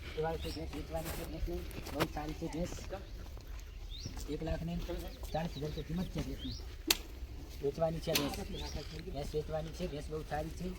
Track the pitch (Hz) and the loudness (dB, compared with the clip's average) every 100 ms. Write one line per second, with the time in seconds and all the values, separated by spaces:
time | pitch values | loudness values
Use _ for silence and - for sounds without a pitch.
0 | - 156 160 160 160 156 160 147 151 160 | -2 2 2 2 0 0 0 -2 0 0
1 | 160 - 131 160 165 175 170 - - 143 | 0 0 0 0 2 2 0 -4 -2 2
2 | 165 151 151 151 165 151 180 - - 190 | 4 4 0 0 0 2 0 0 -4 -4
3 | 190 - - - - - - - - - | -4 -6 -6 -6 -6 -6 -6 -6 -6 -4
4 | - - - 151 160 160 165 175 - 170 | -4 -4 -2 0 2 2 2 0 0 0
5 | - - - 151 170 139 151 156 147 170 | -2 -4 -2 0 0 0 0 0 0 0
6 | 180 156 131 - - - - - - - | 2 0 0 0 -2 -2 -4 0 4 4
7 | - - - - - - 143 151 160 165 | 2 -6 -6 -6 -6 0 2 4 4 4
8 | 165 147 143 139 190 156 - 156 143 156 | 4 4 4 2 -2 -2 -2 -4 -4 -6
9 | 185 165 - 151 151 156 160 170 175 143 | -4 -2 0 0 2 0 0 -2 -2 -2
10 | - 156 147 151 156 156 180 | -2 -4 -2 -2 -2 -2 -2